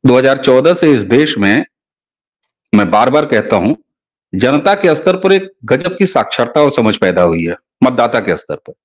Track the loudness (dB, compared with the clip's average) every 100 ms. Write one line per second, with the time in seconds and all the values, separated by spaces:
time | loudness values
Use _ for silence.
0 | 4 4 2 0 2 4 4 2 2 2
1 | 2 0 0 -2 0 0 -4 _ _ _
2 | _ _ _ _ _ _ _ 0 2 0
3 | 2 0 0 -2 0 -2 -2 -4 _ _
4 | _ _ _ -4 0 0 0 0 0 0
5 | 0 0 0 0 -2 _ -4 -2 -2 -4
6 | -2 -2 -4 -4 -2 0 0 2 -2 0
7 | -2 2 0 0 -6 -10 _ _ -2 0
8 | 0 -2 -4 -6 -8 -14 -14 -20